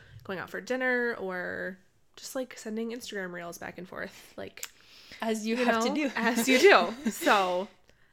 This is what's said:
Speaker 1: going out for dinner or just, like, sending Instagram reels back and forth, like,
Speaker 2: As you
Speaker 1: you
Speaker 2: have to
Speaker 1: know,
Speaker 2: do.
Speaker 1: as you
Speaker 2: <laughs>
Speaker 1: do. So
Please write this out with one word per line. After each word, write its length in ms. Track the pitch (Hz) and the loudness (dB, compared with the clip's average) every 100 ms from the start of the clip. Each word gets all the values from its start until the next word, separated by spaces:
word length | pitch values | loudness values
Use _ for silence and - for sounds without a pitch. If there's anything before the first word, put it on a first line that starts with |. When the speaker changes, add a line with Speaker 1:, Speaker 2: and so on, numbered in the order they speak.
| - - | -20 -16
Speaker 1:
going 160 | - 185 | -8 -8
out 100 | - | -8
for 100 | 185 | -8
dinner 540 | 190 254 254 247 240 - | -4 -2 0 0 0 -4
or 580 | 190 180 180 185 180 190 _ _ _ - | -6 -6 -6 -6 -8 -10 _ _ _ -16
just, 200 | - 269 | -10 -6
like, 220 | 254 - | -8 -10
sending 340 | 226 220 226 | -8 -6 -6
Instagram 400 | 240 - 208 185 | -8 -10 -8 -8
reels 260 | 175 175 - | -8 -10 -10
back 180 | 185 180 | -12 -12
and 100 | 180 | -12
forth, 460 | - 190 - - - | -10 -10 -12 -18 -14
like, 320 | 196 - - - - - - - | -14 -12 -16 -18 -20 -20 -20 -6
Speaker 2:
As 240 | 226 220 214 | -2 -2 0
you 100 | 240 | 2
Speaker 1:
you 80 | 247 | 2
Speaker 2:
have 180 | 226 | 4
to 60 | 233 | 2
Speaker 1:
know, 60 | 285 | 2
Speaker 2:
do. 160 | 285 - | 0 0
Speaker 1:
as 320 | 240 233 233 | 0 2 4
you 80 | 254 | 8
Speaker 2:
<laughs> 440 | 370 262 175 233 | 10 8 6 -2
Speaker 1:
do. 80 | 240 | -6
So 560 | - 285 214 185 180 196 - _ _ _ | -2 4 4 4 0 -4 -10 _ _ _